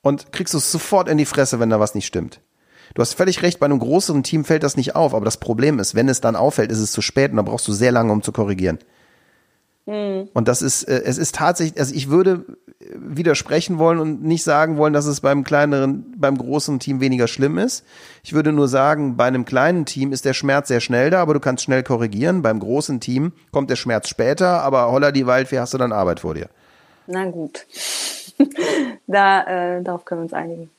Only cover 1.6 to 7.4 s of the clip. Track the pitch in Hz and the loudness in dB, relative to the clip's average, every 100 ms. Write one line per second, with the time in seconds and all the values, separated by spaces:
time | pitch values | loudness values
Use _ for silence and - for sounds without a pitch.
1.6 | 117 110 107 104 - 90 82 - _ _ | 2 2 2 -2 -6 -6 -6 -12 _ _
2.6 | _ _ - - 117 - 185 180 175 175 | _ _ -14 -4 -4 2 0 2 -2 0
3.6 | 143 139 120 165 196 147 131 156 143 160 | 0 2 2 0 0 -2 0 -2 0 0
4.6 | 147 143 123 151 156 110 101 - - 117 | 0 -2 -2 2 2 2 -2 -4 -4 0
5.6 | 143 139 95 - 131 131 117 107 131 - | 2 2 0 2 2 2 0 2 0 2
6.6 | 107 110 107 - - - 135 110 | -2 0 -2 -2 -2 0 2 0